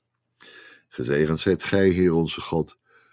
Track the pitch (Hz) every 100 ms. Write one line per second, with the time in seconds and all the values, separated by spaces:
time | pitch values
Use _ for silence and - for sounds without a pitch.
0 | _ _ _ _ - - - - _ -
1 | 62 71 76 80 - 90 - 101 95 90
2 | 90 82 82 - - 82 76 - _ _
3 | _